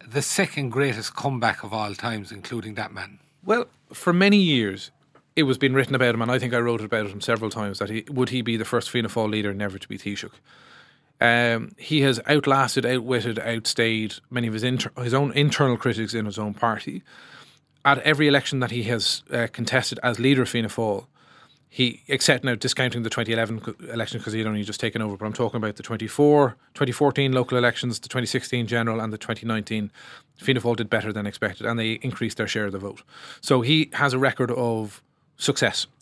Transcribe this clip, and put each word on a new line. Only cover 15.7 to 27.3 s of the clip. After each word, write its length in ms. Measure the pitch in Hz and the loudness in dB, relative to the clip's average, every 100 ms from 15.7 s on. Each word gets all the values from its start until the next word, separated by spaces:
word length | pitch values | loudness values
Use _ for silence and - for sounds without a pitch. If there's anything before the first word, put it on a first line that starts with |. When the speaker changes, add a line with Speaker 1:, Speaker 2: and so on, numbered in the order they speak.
| 120 | 2
Speaker 2:
critics 380 | 127 110 107 | 0 0 -2
in 120 | 113 107 | -4 -4
his 140 | 98 | -4
own 140 | 104 | -6
party. 500 | 101 117 107 - - - - - - - _ _ _ 139 | 0 0 0 -6 -12 -14 -20 -20 -20 -20 _ _ _ 2
At 140 | 139 | 4
every 280 | 156 147 147 | 4 4 6
election 320 | 139 - 135 | 4 2 -2
that 120 | 123 | -2
he 120 | 120 | -2
has, 400 | 110 117 98 - - | -2 0 0 -2 -4
uh, 160 | 120 117 | -4 -4
contested 480 | - 117 131 - 117 | -4 0 0 0 -2
as 160 | 127 117 | -2 2
leader 240 | 127 135 | 4 4
of 60 | 120 | 2
Fianna 200 | 123 110 | 0 -2
Fáil, 360 | - 110 101 - _ _ - _ _ _ | -2 -2 -2 -6 _ _ -20 _ _ _
he, 340 | - 123 - - | 0 0 0 -4
except 360 | 139 - 127 | 0 4 2
now 120 | 135 117 | 2 -2
discounting 480 | 127 - 127 120 | -2 0 -2 -2
the 60 | 113 | -4
twenty 240 | - 113 | -4 -2
eleven 260 | 113 110 110 | 0 -2 -4
co-, 160 | 117 - 117 | -8 -12 -10
election 300 | 117 113 113 | -6 -6 -6
'cause 120 | 104 | -6
he 60 | 110 | -4
had 80 | 110 | -2
only 160 | 107 | -2
just 160 | 104 104 | -4 -4
taken 220 | 117 113 | -4 -4
over, 160 | 107 98 | -6 -6
but 80 | 107 | -8
I'm 80 | |
talking 240 | 110 117 120 | -2 -2 -2
about 180 | 107 104 | -6 -6
the 80 | |
twenty-four, 720 | - 110 107 - 147 147 131 - _ - | -8 -8 -6 4 6 8 6 2 _ -4
twenty 160 | 135 | -2
fourteen 420 | 120 143 143 135 | 2 2 2 2